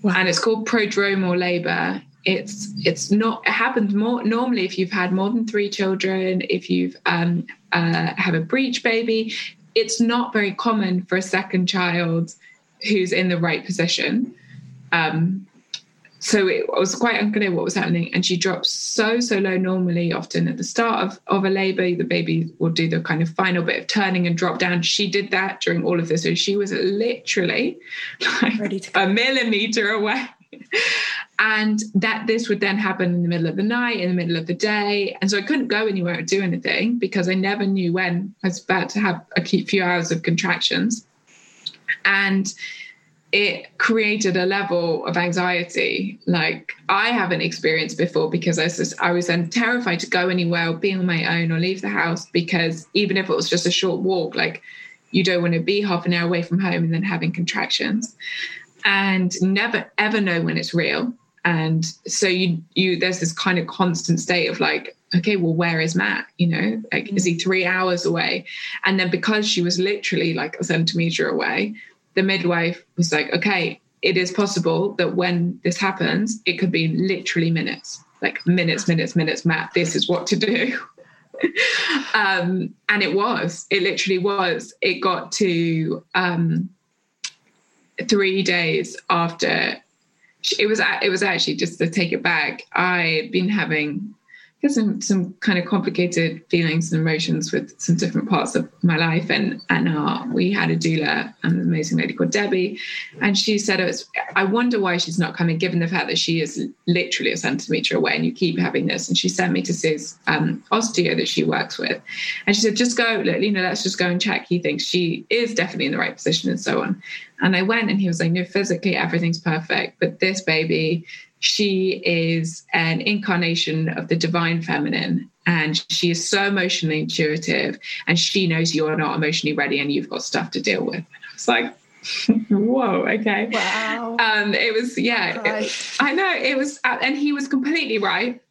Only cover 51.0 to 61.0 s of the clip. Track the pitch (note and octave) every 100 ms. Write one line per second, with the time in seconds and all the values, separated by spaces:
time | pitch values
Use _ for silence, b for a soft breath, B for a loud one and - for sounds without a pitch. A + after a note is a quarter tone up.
51 | F3+ E3 E3+ E3+ E3 D#3+ F3+ F#3+ G3 G3+
52 | E3 E3 - F3 E3+ F3+ E3 E3 - G3+
53 | G3+ F#3+ F#3+ - F3+ F3 F3+ - F#3 -
54 | F#3 F#3 D#3+ - E3 - B B B B
55 | _ G3 F#3 F3+ F3 E3 E3 G3+ G3+ F3
56 | F3 F3 E3+ F3 E3+ F3 F#3 F3 E3 E3
57 | G3 F3 E3+ - E3+ - - - - A3
58 | A#3+ _ B B B B B _ G#3 G3
59 | G3 F#3+ F3+ - F#3 G3 A#3 A3+ - -
60 | G#3+ G#3+ F#3+ E3+ E3 E3 E3 E3+ C#3+ D3